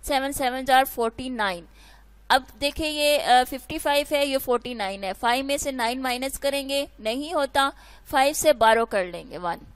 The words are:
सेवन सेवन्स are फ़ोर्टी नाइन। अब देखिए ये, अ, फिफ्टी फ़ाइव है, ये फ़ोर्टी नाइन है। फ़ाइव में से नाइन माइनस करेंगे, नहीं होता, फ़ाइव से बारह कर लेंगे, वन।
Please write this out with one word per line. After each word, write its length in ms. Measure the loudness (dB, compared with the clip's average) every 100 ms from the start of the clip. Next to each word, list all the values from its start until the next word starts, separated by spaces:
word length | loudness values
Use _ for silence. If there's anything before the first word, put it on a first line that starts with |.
सेवन 280 | -2 -2 -2
सेवन्स 360 | -2 -2 -2 4
are 160 | 4
फ़ोर्टी 460 | 4 0 -4 -4 -8
नाइन। 360 | -2 -2 -4 -10 -20 -20 -20 _ _ _
अब 160 | 0 0 -6
देखिए 260 | -4 -2 -4
ये, 320 | 0 2 2
अ, 260 | 6 4
फिफ्टी 340 | 4 -6 -8 -6
फ़ाइव 280 | 0 0 0
है, 140 | 0 0
ये 120 | -2
फ़ोर्टी 360 | 0 -2 -2
नाइन 300 | -6 -6 -6
है। 80 | -8
फ़ाइव 320 | -2 0 0
में 140 | 0 -2
से 140 | -2
नाइन 280 | -4 -4 -2
माइनस 360 | -4 -4 -6 -4
करेंगे, 520 | -4 -2 -2 -4 -4 -6
नहीं 340 | -6 -4 -4
होता, 380 | -2 0 0 0 -2 -20 -20 -4
फ़ाइव 260 | 2 2
से 200 | 4 2
बारह 320 | 6 6 4
कर 220 | 2 -2 -4
लेंगे, 320 | -8 -12 -8
वन। 200 | -6 -8 -12